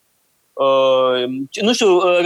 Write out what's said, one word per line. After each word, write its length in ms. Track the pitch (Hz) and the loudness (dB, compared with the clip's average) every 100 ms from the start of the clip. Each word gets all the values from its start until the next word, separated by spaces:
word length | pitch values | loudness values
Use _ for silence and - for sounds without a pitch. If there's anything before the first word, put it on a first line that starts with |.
| _ _ _ _ _ | _ _ _ _ _
Uh, 680 | - 135 135 135 131 131 127 123 131 139 | -4 0 2 2 2 0 -2 -4 -8 -10
ce, 120 | - | -4
nu 120 | 214 | -4
știu, 220 | 240 220 180 | 0 2 2
uh, 240 | 180 175 | 2 2